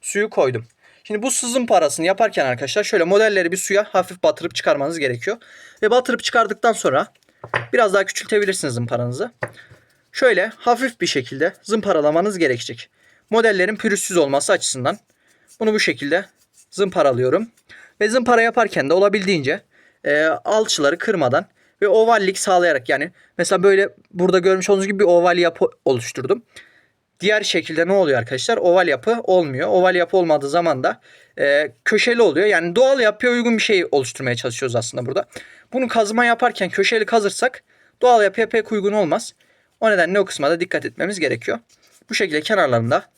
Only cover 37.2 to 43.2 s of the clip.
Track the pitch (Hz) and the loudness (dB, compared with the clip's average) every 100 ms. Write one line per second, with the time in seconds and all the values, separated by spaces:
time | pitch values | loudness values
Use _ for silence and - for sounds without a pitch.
37.2 | 202 - 254 - _ _ _ _ 247 240 | 0 -2 -4 -4 _ _ _ _ 4 6
38.2 | 202 190 220 226 214 214 196 208 175 175 | 4 0 -2 -2 -2 -2 0 0 0 0
39.2 | - _ _ _ _ _ 226 202 165 196 | -4 _ _ _ _ _ 0 2 2 2
40.2 | 190 - 143 170 175 156 123 120 170 202 | 0 -2 -2 0 -2 -4 -6 -6 -6 -2
41.2 | 151 120 - 233 _ _ _ _ _ 220 | -4 -4 -6 -8 _ _ _ _ _ -4
42.2 | 196 151 151 214 156 120 117 156 - _ | -2 -2 -2 0 2 2 2 -2 -2 _